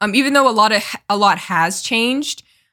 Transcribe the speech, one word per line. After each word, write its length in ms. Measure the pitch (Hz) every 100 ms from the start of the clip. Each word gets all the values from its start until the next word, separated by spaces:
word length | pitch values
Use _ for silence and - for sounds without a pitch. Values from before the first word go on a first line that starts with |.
Um, 140 | 208
even 180 | 214 277
though 160 | 277 269
a 40 |
lot 200 | 220 214
of, 100 | 214 - - -
a 80 | 202
lot 200 | 202 180
has 440 | - 175 165 190
changed. 600 | - 226 233 262 294 - _ _ _